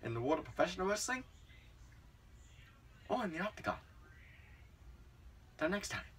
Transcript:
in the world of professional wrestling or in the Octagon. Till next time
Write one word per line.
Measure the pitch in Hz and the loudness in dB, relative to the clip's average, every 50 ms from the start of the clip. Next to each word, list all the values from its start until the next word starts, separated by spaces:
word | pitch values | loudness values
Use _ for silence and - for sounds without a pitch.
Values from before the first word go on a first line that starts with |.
in | - 120 117 | 0 0 0
the | 117 | 2
world | 117 135 156 156 | 6 6 6 6
of | 156 | 4
professional | - - - 151 170 180 185 185 190 | -4 6 6 6 6 6 4 4 4
wrestling | 208 208 - - 254 254 262 - - - - - - - - - - - - - - - - - - - - - - - - - - - - - - - - - - - - - | 6 4 4 2 0 0 -2 -6 -12 -18 -18 -16 -18 -18 -18 -18 -18 -18 -18 -16 -18 -18 -18 -20 -20 -20 -20 -20 -18 -18 -18 -18 -18 -18 -18 -18 -18 -20 -20 -18 -18 -18 -2 2
or | 202 247 233 | 2 4 4
in | 196 156 | 4 2
the | 160 | 2
Octagon. | 185 208 - - - - 90 - - - - - - - - - - - - - - - - - - - - - - - - - - - - - - - - - - - - - | 0 0 0 0 -2 0 -2 -2 -4 -14 -16 -16 -16 -16 -16 -16 -16 -18 -18 -18 -18 -18 -16 -18 -16 -18 -18 -16 -16 -16 -14 -14 -16 -18 -18 -16 -16 -16 -16 -16 -18 -20 -4 2
Till | 156 160 | 4 6
next | 190 202 196 - | 6 4 2 2
time | - - - - - | -2 -2 -2 -4 -12